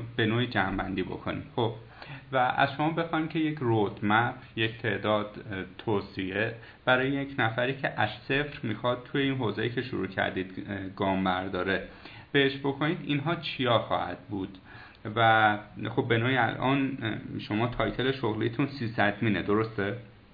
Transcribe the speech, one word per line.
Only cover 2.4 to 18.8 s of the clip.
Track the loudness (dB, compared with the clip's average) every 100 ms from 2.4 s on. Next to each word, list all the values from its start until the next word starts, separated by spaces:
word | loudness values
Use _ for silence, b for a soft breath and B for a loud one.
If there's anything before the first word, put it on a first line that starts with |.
| 2 4 2 2
شما | 0
بخوایم | 0 0 -2 0
که | 0
یک | -2 0
رودمپ، | 2 2 2 0 4 4 4 -2 b -2
یک | -2 0
تعداد، | -2 0 2 2 0
اه، | -8 -8 -8 -8 -6
توصیه | 0 0 0 -4 -2 0 0 -4 b b 2
برای | 4 4
یک | 0 -4 0
نفری | 0 2 -2
که | 0 -4 0
از | -2 -2 -2
صفر | 0 0 -4
می‌خواد | -6 -2 -2 -2 -2
توی | 0
این | 0 2
حوزه‌ای | 0 0 -2
که | -2
شروع | -4 -4 -4
کردید، | 0 0 0 -6 -8 -8
اه، | -8 -8 -2
گام | 0 2
برداره، | 2 0 -2 -2 0 0 -2 b b b b
بهش | 2 2 2
بکنید، | -2 0 -2 -2 -2
اینها | -2 0 -2
چیا | -4 -2 4 4
خواهد | 4 0 -2 -6 -8
بود؟ | -6 -6 -10 b b b b -6 4
و | 6 8 6 4 -4 -8 -2 -2
خب | 2
به | 2
نوعی | 4 2
الان، | 2 2 0 2 0 -2
اه، | -4 -4 -6 -8
شما | -2 0 0
تایتل | 0 0 2 0
شغلیتون | 0 -2 0 0 0 -2
سیسادمینه، | -2